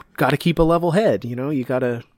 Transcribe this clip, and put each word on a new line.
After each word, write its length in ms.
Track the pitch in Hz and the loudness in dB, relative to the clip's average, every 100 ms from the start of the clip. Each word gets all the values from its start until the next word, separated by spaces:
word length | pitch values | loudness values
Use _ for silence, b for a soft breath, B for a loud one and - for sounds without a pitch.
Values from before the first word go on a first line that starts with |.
| - - | -10 -2
gotta 200 | 131 143 | 0 0
keep 220 | 170 165 | 0 2
a 40 | |
level 280 | 160 170 170 | 2 2 2
head. 320 | 170 220 135 120 | 2 2 0 -4
You 100 | 123 | -6
know, 140 | 135 | -4
you 140 | 147 123 | -4 -2
gotta, 380 | 127 123 117 - | -2 -2 -4 -10